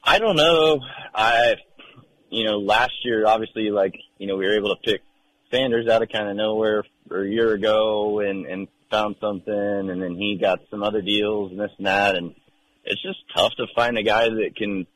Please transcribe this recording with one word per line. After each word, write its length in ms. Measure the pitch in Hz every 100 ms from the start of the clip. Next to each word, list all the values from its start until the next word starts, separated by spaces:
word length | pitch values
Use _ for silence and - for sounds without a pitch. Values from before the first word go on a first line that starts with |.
I 160 | - 180
don't 160 | 220 165
know. 440 | 156 165 156 147 127 - - -
I, 400 | 110 117 120 107 _ _ - - _ _ _
you 140 | 113
know, 160 | 110 104
last 340 | 98 107 123 -
year, 220 | 123 113 107
obviously, 460 | 110 110 113 107
like, 240 | 104 98 - - _
you 100 | 98
know, 80 | 98
we 100 | 95
were 100 | 107
able 180 | 101 92
to 60 |
pick 180 | - 101 _ _ _ _ _
Sanders 380 | 123 135 117 113
out 140 | 113
of 80 | 113
kinda 240 | 110 104
nowhere 500 | 101 107 110 110 107 - _ -
a 140 | 95
year 300 | 98 110 113
ago 680 | 107 107 110 110 107 104 104
and, 260 | 101 98 87
and 220 | 92 98 _ _
found 260 | 107 107 98
something, 320 | 107 98 98
and 480 | 104 101 101 95 90
then 140 | 90 87
he 220 | 104 98
got 200 | 95 92 _
some 140 | 107
other 180 | 104 107
deals 500 | 95 104 104 107 98
and 80 | 92
this 120 | 104 -
and 100 | 98
that, 280 | 98 101 92
and 200 | 85 - _ _ _ _
it's 180 | - 98
just 180 | 190 190 -
tough 200 | - 104 -
to 100 | 117 -
find 220 | 120 117
a 60 |
guy 240 | 107 107 117
that 280 | 110 95 -
can 280 | 104 95 90